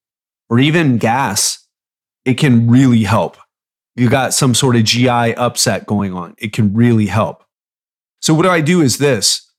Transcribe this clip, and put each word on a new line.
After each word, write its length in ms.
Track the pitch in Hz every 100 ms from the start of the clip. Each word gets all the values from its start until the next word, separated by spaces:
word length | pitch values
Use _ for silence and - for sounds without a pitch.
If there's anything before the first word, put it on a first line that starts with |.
| _ _ _ _ _
or 100 | 117
even 380 | 143 165 156 117
gas, 720 | 113 123 131 104 - - _ _ _ _ _ _ -
it 140 | 123
can 280 | 147 120 117
really 360 | 123 135 117
help. 340 | 101 107 82 - - _ _ _ _ -
You 140 | 120
got 240 | 135 123
some 220 | - 139 117
sort 200 | 135 120
of 80 |
G 240 | 110 117 127
I 260 | 120 117
upset 520 | 113 120 - - 95 -
going 280 | 104 101
on, 200 | 90 85 -
it 140 | 117
can 200 | - 104
really 320 | 107 120 113 104
help. 380 | 98 87 - _ _ _ _ _ _ _ _
So 140 | -
what 140 | 160 185
I 140 | 175
do 200 | 151 180
is 160 | 143 -
this. 500 | 143 117 - - -